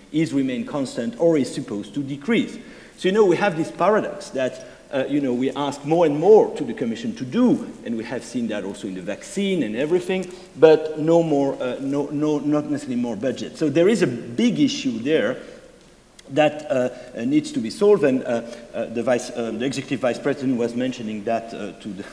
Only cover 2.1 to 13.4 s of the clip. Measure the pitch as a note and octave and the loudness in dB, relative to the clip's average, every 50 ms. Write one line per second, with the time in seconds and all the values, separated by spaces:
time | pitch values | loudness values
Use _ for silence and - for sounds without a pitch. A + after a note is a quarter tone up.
2.1 | C#3+ C#3 - A3 A#3 F3 - - - - - - - - - - - - - F#3 | -6 -6 -2 0 2 2 0 -2 -6 -14 -16 -18 -20 -20 -20 -20 -10 -2 0 2
3.1 | F#3+ A3 G#3+ F#3 E3 - G3+ G#3 D#3+ D#3+ D3+ - - - E3 F#3+ A3 G3+ - - | 4 6 6 6 6 4 2 0 0 0 -4 -4 -2 0 2 4 4 2 0 -2
4.1 | - - - - - C3+ C3 B2 - - - - - - - - - C3 C3 - | -8 -10 -12 -8 -4 -2 -2 -2 -4 -6 -16 -18 -20 -20 -14 -6 -4 -2 -2 0
5.1 | C#3 D3 C#3 B2+ B2 A#2+ C3 C3 - C#3+ D3 C#3 C3+ - - D3 D#3+ F3 F3 D3+ | 0 0 0 0 0 0 0 -2 0 -2 -4 -4 -4 -6 -2 0 2 4 4 2
6.1 | C#3+ D3 E3 G3+ A3 G3 B2+ - - - D3 A#2+ A#2 - B2+ A2+ A2+ - - A2+ | 2 2 6 8 8 8 8 6 0 -4 -6 -6 -4 -4 -4 -4 -4 -4 -6 -6
7.1 | - - C3 B2 C3+ A3+ B3+ A#3 D3 - - - - - - - A#2 A2 A2 - | -6 -6 -6 -2 0 4 4 4 4 2 0 -8 -12 -12 -8 -6 -6 -6 -6 -6
8.1 | C3+ A2+ - - - B2+ A#2 G#2+ G#2 G#2 F#2 G2 G2 - - G2+ F#2+ F#2+ F2 E2+ | -8 -8 -8 -6 -6 -4 -4 -4 -4 -4 -6 -8 -10 -8 -8 -8 -8 -8 -8 -8
9.1 | - - - - - F#3+ G3+ G3 F#3+ E3+ B2 G#2+ G#2+ A#2+ D3 D3+ F3+ F3+ F3 - | -10 -10 -10 -10 -6 -2 -2 0 0 0 -2 -2 -2 -2 -2 0 0 0 0 0
10.1 | F#3 F#3 F3+ F3 - - - - - C3 D#3 D#3+ D#3 D3+ D#3 D#3 - D3+ D3 D#3+ | -2 -4 -4 -6 -12 -16 -18 -10 0 6 8 8 8 8 4 -2 -4 -2 2 4
11.1 | E3+ E3+ E3 D#3+ D3 C#3 C#3 C#3 - - C3 B2 A#2+ - C3+ C#3 C#3 C#3+ C#3 - | 4 4 4 4 2 2 2 0 0 -2 -4 -4 -4 -4 -4 -2 -2 -2 -2 -2
12.1 | D3 C#3+ D3+ D3+ D3+ D3 C#3+ D3 D3+ D3 D3 D3 D3 B2+ - B2 B2+ A#2+ A#2+ A#2+ | -2 -2 0 0 0 0 0 0 0 0 0 -2 -4 -6 -4 -4 -2 -2 -2 -2
13.1 | A2 G2 B2+ C3 A#2+ - | -4 -2 -2 -2 -2 -4